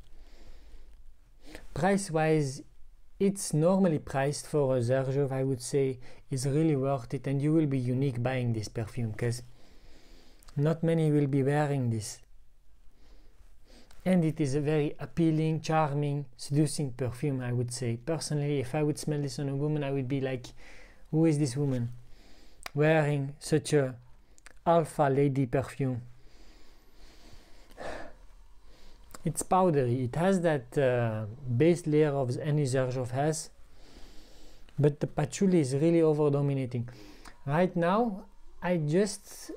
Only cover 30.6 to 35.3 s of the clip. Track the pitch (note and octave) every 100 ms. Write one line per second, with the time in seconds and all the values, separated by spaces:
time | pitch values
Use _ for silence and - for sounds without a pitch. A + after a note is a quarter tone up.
30.6 | A#2+ D3 C3+ B2 A#2 A2 G#2+ B2+ C3 A#2+
31.6 | D#3+ E3 D#3 D3+ D3+ C#3 B2 D3 D3+ D3
32.6 | C#3 C3+ B2+ B2+ A#2+ B2+ D3+ D#3 - -
33.6 | - - - - - - - - - -
34.6 | - - D3 C#3+ C3+ - D3+